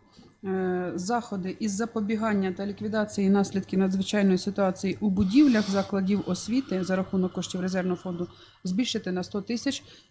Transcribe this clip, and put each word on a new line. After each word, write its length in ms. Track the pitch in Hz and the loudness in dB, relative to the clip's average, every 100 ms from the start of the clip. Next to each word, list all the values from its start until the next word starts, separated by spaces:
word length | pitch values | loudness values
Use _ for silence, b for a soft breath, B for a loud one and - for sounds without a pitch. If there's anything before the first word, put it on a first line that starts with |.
| b b b _ | b b b _
е, 480 | 196 190 185 180 180 | -4 -2 0 -2 -4
заходи 640 | 175 180 240 233 202 185 - | -4 -2 -2 -2 -6 -6 -4
із 120 | 220 196 | -4 -2
запобігання 760 | 226 226 208 220 220 208 190 | -4 -2 -2 0 0 0 0
та 140 | 185 202 | -2 -6
ліквідації 640 | 202 208 214 208 - 196 | -6 -4 -2 -2 0 4
наслідків 480 | 202 196 196 - 190 | 4 2 -2 -2 0
надзвичайної 600 | 190 190 190 208 196 185 | 2 0 0 2 4 4
ситуації 600 | - 202 190 185 196 - | 0 0 0 0 -4 -2
у 100 | 214 | 0
будівлях 600 | 190 190 240 294 220 196 | 2 4 6 8 6 2
закладів 500 | 196 196 202 190 202 - | 0 0 0 2 0 0
освіти 580 | 180 - 247 269 185 | -2 0 -2 0 -4
за 120 | 180 185 | 0 0
рахунок 360 | 190 190 185 | 0 0 0
коштів 280 | 185 175 185 | -2 -6 -4
резервного 360 | 185 185 180 180 | -2 -2 -2 -2
фонду 300 | 185 175 180 b b b | -4 -6 -8 b b b
збільшити 480 | 185 185 254 214 185 | -4 -2 0 -2 -2
на 100 | 180 | -4
сто 180 | 175 208 | -4 -6
тисяч 420 | 196 233 277 262 b b b | -4 -4 -2 -6 b b b